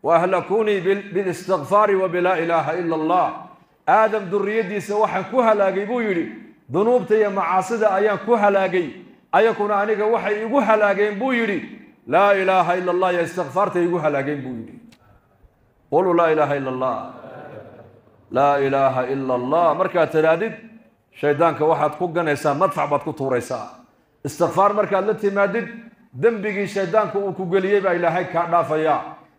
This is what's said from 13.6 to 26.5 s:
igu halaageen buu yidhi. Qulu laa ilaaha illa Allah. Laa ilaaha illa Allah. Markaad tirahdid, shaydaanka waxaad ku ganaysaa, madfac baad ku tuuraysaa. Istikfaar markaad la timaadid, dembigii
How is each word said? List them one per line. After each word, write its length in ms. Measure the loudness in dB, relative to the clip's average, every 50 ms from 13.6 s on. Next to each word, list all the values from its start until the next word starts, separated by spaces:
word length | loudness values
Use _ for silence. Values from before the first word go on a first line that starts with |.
| -2 0 0 0
igu 180 | 0 0 0 0
halaageen 420 | 0 0 -2 -2 -2 -4 -6 -6
buu 120 | -8 -10 -10 -12
yidhi. 160 | -12 -14 -18 -20 -20 -20 -20 _ _ _ _ _ _ _ _ _ _ _ _ _ _ _ _ _ _ _
Qulu 220 | 0 0 2 2 2
laa 160 | 2 2 2 2
ilaaha 200 | 0 0 0 -2
illa 140 | -4 -4 -6
Allah. 260 | -4 -4 -4 -4 -4 -6 -10 -12 -16 -18 -18 -18 -18 -18 -18 -18 -18 -18 -20 -20 -20 -20 -20 -20 -20 -20 _ _ _ _ _ _
Laa 260 | 0 2 2 4 2 2
ilaaha 440 | 0 0 2 2 2 2 2 0 -2
illa 280 | -2 -4 -4 -2 -2 -2
Allah. 320 | -2 -2 0 0 2 2 2 2
Markaad 360 | 0 -2 0 2 0 0 2
tirahdid, 440 | 2 2 2 4 2 2 0 -6 -6 -12 -18 -20 -20 -20 -20 _ _ _ _ _ _
shaydaanka 460 | -4 -2 0 2 2 2 2 2 2 2
waxaad 300 | 2 2 2 0 -2 -2 -2
ku 100 | -6 -2
ganaysaa, 460 | -2 -2 0 0 -2 0 0 -2 2
madfac 360 | 2 0 0 0 -2 -2 -2
baad 120 | -2 -2 -2
ku 80 | -6
tuuraysaa. 540 | -8 -6 -4 -2 -2 -2 -2 -4 -8 -8 -8 -14 -16 -20 -20 _ _ _ _ _ _ _ _
Istikfaar 480 | -10 -2 0 0 0 4 4 2 4 4
markaad 320 | 0 0 0 0 0 0
la 80 | 0 -2
timaadid, 520 | 0 -2 -2 2 2 0 0 0 -4 -6 -6 -12 -16 -20 -20 _ _ _ _
dembigii 560 | -8 0 0 2 2 2 -4 -4